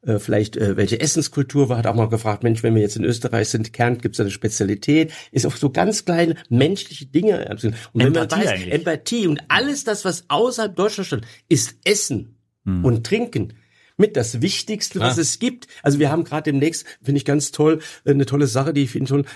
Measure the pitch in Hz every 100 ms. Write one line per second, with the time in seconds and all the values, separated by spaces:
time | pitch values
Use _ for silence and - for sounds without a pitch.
0 | - 107 - 107 107 - 101 98 98 117
1 | 156 160 151 - 135 143 135 120 113 107
2 | 107 110 110 104 120 113 117 113 101 113
3 | 95 117 120 113 107 117 110 - 120 123
4 | 113 - 101 98 107 - 98 101 - 151
5 | 156 - - 135 151 - 143 - 185 214
6 | - 170 170 165 - 120 131 196 - -
7 | 135 165 214 202 - 101 113 110 - 117
8 | 123 160 160 196 190 95 90 147 170 151
9 | - 240 190 147 - 175 269 285 - 208
10 | 190 165 _ 147 240 240 220 175 202 208
11 | 185 120 - - _ 139 - - - 208
12 | - 113 113 _ _ _ - 90 87 113
13 | 117 214 233 127 98 - _ _ _ -
14 | 208 170 113 120 156 - - 214 - -
15 | 117 127 156 - 247 247 - - 143 143
16 | 147 160 165 151 156 139 147 165 - -
17 | 120 143 139 147 147 - 151 156 - -
18 | - 139 139 143 139 117 135 143 131 -
19 | 131 139 143